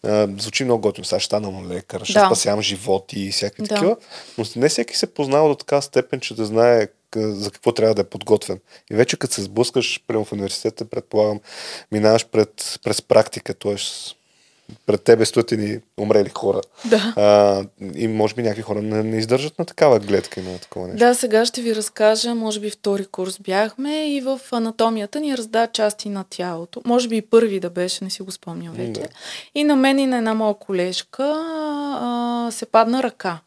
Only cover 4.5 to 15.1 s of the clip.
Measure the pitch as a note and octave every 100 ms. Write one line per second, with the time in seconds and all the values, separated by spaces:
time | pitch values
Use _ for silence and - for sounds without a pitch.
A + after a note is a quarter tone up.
4.5 | A#2 C#3+ - - - - - C#3 C#3+ D#3
5.5 | C#3 - C#3+ C#3 B2+ - C3 - A2+ G#2+
6.5 | A2 A#2+ A#2+ G#2 _ _ A2 G#2+ G2+ G2+
7.5 | - A#2+ A#2 A2+ G#2 G2 F#2+ - G#2 -
8.5 | F#2 _ - _ G#2+ B2+ - B2+ - G2
9.5 | G#2 A#2+ C3 - - - A2 G#2 G#2 G2
10.5 | - A2+ - A2 A2+ - G#2+ G#2+ G#2 -
11.5 | - - - - G#2+ G#2+ A2+ - A2 G#2
12.5 | - - - - G#2 - G#2+ - G#2+ -
13.5 | - G2+ G2 - - - - _ _ _
14.5 | _ - - - - -